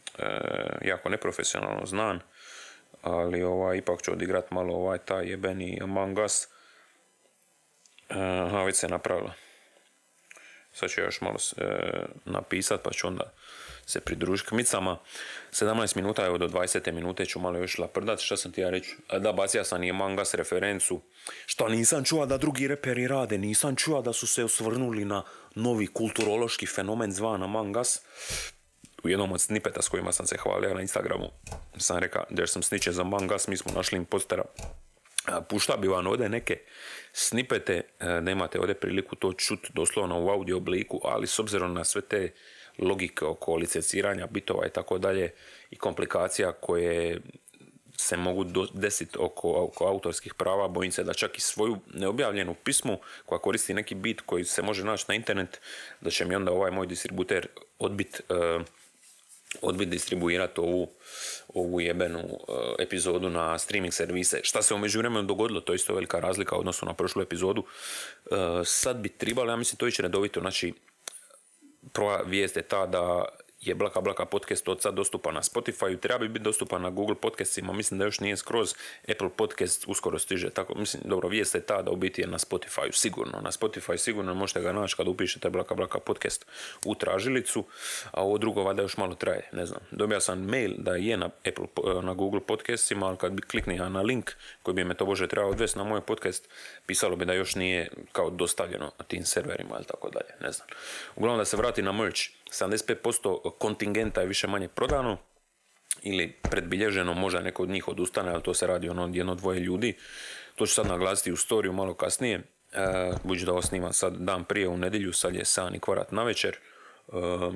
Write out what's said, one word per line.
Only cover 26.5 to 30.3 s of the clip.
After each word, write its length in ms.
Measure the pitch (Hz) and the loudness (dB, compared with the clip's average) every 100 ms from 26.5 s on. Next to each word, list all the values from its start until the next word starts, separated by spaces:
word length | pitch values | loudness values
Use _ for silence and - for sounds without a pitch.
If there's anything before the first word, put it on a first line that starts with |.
| - 98 | 0 -2
fenomen 460 | - 95 110 110 | -2 -2 0 -2
zvan 300 | 95 110 101 | 0 0 0
Among 340 | 95 110 104 110 | 0 -2 0 0
Us. 220 | 123 - - - - - - - _ _ - - | 0 0 -4 -14 -8 -6 -8 -12 _ _ -20 -4
U 40 | 82 | 0
jednom 240 | 95 95 | 2 2
od 80 | 90 | 0
snippeta 420 | - 107 - - | 0 0 0 -2
s 60 | - | 0
kojima 240 | 90 92 | 0 0
sam 140 | 90 | 0
se 100 | - | 0